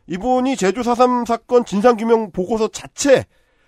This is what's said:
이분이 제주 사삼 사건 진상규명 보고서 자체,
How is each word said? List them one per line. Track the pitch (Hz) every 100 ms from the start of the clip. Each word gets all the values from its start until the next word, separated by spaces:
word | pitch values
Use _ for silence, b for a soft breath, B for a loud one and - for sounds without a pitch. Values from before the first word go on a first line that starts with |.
| -
이분이 | 208 233 254 254 269
제주 | 185 196
사삼 | 233 233 254 247 233
사건 | 233 - 247 -
진상규명 | 190 240 226 226 226 214
보고서 | 185 185 220 220
자체, | - - - 277 220 104 _ _ _